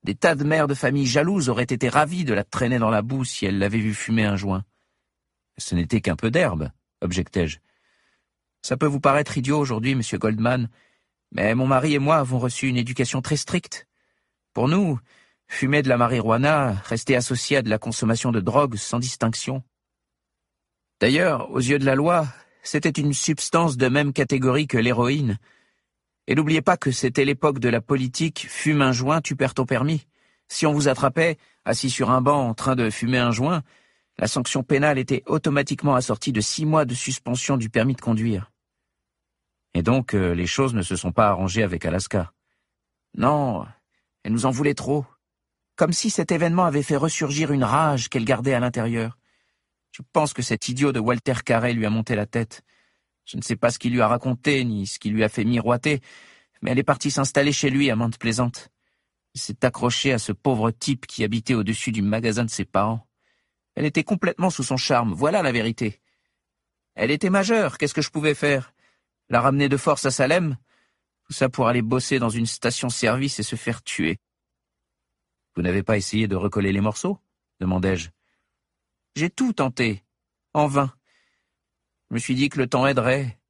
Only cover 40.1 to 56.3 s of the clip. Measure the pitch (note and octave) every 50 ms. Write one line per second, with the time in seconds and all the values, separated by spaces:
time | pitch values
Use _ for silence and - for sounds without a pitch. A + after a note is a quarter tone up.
40.1 | - G2+ F#2 F2 E2+ E2+ F2+ F2 - - C3+ C3 A#2 A2 G#2+ - F#2+ F2 - F#2
41.1 | E2 - A2 G2+ G2 F2+ F#2+ F#2 F2+ A2+ A2 F#2 F2+ E2 - E2+ E2 F#2+ - -
42.1 | - G2 F2+ - _ _ _ _ _ _ _ _ _ _ _ _ _ _ _ _
43.1 | - - G#2+ C3+ D3+ D3 C#3+ B2+ G#2+ D#2+ - - - _ _ _ _ _ _ _
44.1 | _ _ _ G2+ A2 A#2 A#2 C3 B2+ B2 D3 D3 C#3+ - G#2+ B2 C#3+ D3+ C3 -
45.1 | _ _ _ _ _ _ _ _ _ _ _ _ _ - E3 D#3+ E3+ - - A3
46.1 | - - E3 - F3 D#3+ E3+ E3 E3 F3+ F3+ E3+ C#3 D3 C3+ - D3+ C#3 D3 D#3+
47.1 | - - D#3 C#3 C#3 D3 D#3+ C#3 D3 C3+ B2 G#2+ B2 D3 D#3+ D3+ C#3+ B2 A2+ -
48.1 | - F3 A2+ A2 C3 A2 B2 C#3 C3 A#2+ B2 B2 A#2+ B2 A2+ A#2 A#2 A#2 A2+ A2+
49.1 | A2+ _ _ _ _ _ _ _ _ _ _ _ _ _ _ _ - - C3+ _
50.1 | _ E3 D3+ D3 - - B2 - A#2 G#2+ - - - B2+ C#3 C#3+ B2+ A#2+ G#2+ A#2
51.1 | B2 A2+ _ - B2 A2+ - - A#2+ A2+ A#2 B2 A#2+ A#2 A2 G#2 G#2+ A2+ G#2+ -
52.1 | A#2+ G#2 G#2 - - A#2+ A2+ - - - _ _ _ _ _ _ _ _ _ _
53.1 | _ _ _ - - - A#2 - A#2+ A#2 A#2+ A#2+ - - - C3 B2 B2 A2+ G#2+
54.1 | A#2+ A#2+ - C3 B2 A#2+ - D3+ C#3+ C3+ B2+ A#2 G#2+ G2+ G2 G2+ - - - G#2+
55.1 | G#2+ A2 A2 G#2 - - G#2 A2+ B2 A#2 G#2+ A#2 A#2+ A#2+ - D3+ D3 C3+ _ -
56.1 | - - - -